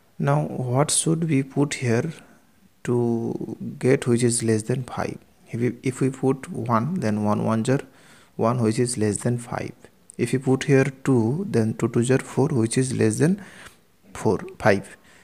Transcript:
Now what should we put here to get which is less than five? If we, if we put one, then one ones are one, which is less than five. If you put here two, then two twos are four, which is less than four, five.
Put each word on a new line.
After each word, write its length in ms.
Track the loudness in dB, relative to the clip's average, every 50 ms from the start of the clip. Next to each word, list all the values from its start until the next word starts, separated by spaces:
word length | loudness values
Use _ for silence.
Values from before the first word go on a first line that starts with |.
| _ _ _ -2
Now 220 | 0 0 2 0 0
what 440 | -2 -4 -6 -4 0 0 2 2 2
should 380 | 0 0 2 2 0 0 0 0
we 140 | 0 0 0
put 300 | 0 0 0 0 0 -2
here 380 | -2 0 0 2 2 0 -2 -6 -12 -16 -20 -20 _ _ _ _ _ _ _ _ _
to 760 | -4 -2 0 0 2 0 0 -2 -2 -4 -6 -6 -8 -8 -10 -10 -10 -10 -6 -2
get 300 | 2 2 2 2 2 2
which 160 | 2 2 2
is 180 | 2 0 0
less 220 | 0 0 0 0 0
than 180 | -2 -4 -4
five? 340 | -4 -6 -6 -6 -6 -6 -8 -10 -16 _ _ _ _ -10
If 80 | -6 -2
we, 160 | -2 -2 -2 -4 -6
if 160 | -6 -2 0
we 100 | -2 -2
put 400 | -2 0 0 0 0 -2 -6 -10
one, 440 | -8 -6 -2 0 0 0 0 0 -2
then 280 | -2 -2 -2 0 0
one 220 | 0 0 0 0 0
ones 240 | 0 0 0 0 0
are 140 | 0 0 -2 -8 -20 -20 -20 -20 -20 -20 -20 _ _
one, 260 | -2 0 0 2 2
which 200 | 2 2 2 2
is 180 | 0 -2 -2 -2
less 200 | 0 0 0 -2
than 200 | -2 -2 -2 -4
five. 320 | -6 -8 -8 -8 -8 -8 -12 -16 -20 -20 _ _ _ -12 -6 -4 -2
If 80 | -2
you 80 | -2 0
put 240 | 2 2 0 2 2
here 220 | 4 4 4 4 2 -2 -2 0
two, 420 | 2 4 4 4 2 0 -2 -2 -2
then 260 | 0 0 2 0 0
two 120 | 0 -2
twos 240 | 0 2 2 2 2
are 80 | 2 0
four, 300 | 0 -2 0 0 0 2
which 280 | 2 0 0 2 2
is 160 | 0 0 0
less 260 | 0 2 2 2 2 2
than 220 | 2 2 2 0 -4 -12 -20 -20 -20 -20 -20 _ _ _ _ _ _ -18 -8
four, 260 | -2 0 0 0 0 -2 -8 -6 2
five. 380 | 4 4 4 2 0 -8 -16 -20 _ -20 -20 -20